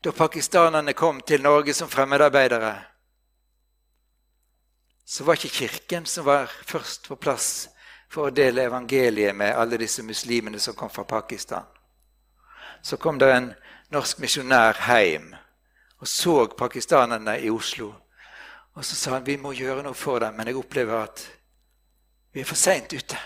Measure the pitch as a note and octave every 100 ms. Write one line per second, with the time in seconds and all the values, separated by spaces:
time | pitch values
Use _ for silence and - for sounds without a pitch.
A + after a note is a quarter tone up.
0 | E3+ C#3+ D#3 D#3+ - F#3 E3 D#3 D3 C3+
1 | D#3+ C3+ - D3 C#3+ D3 D3 C3 D#3+ -
2 | C3+ C#3 D3 C#3 B2+ A#2 A2 G2+ - _
3 | _ _ _ _ _ _ _ _ _ _
4 | _ _ _ _ _ _ _ _ _ _
5 | - - C#3+ D#3+ C3+ - A#2+ - - F3
6 | D#3 - C#3+ C#3+ B2 - - E3 - -
7 | - C3+ D3+ B2 - - - _ - -
8 | _ D#3 C#3+ C3 C3+ B2 B2 B2 A#2+ C3
9 | B2 G#2+ G#2 G2+ G#2 A#2 A#2 A#2 A2+ -
10 | A2+ G#2+ A#2+ A#2+ G#2+ G#2 A2+ A2 A2 -
11 | G2+ A2 - G2+ - F#2 - _ _ _
12 | _ _ _ _ _ - - - - -
13 | D#3+ C#3+ C3+ B2+ B2 - - - _ D3
14 | - - C3 D3 B2+ C3 A2+ G#2+ - A#2+
15 | F#2+ D#2 D#2+ F2+ _ _ _ _ _ _
16 | C3 - F3 D3+ A2 - B2 B2+ - D3+
17 | B2 A2+ G#2+ A2+ A2+ A2 - - G#2+ G#2+
18 | _ _ - - - - _ - C#3 -
19 | - C3 B2+ C#3+ C#3 B2+ C3 C3 C#3+ B2+
20 | D3 B2 A2 G#2+ A2 C3 A#2+ C3+ A#2 A2+
21 | A2 - - - _ _ _ _ _ _
22 | _ _ _ C3+ C3 D#3 F3+ E3+ - C#3
23 | - -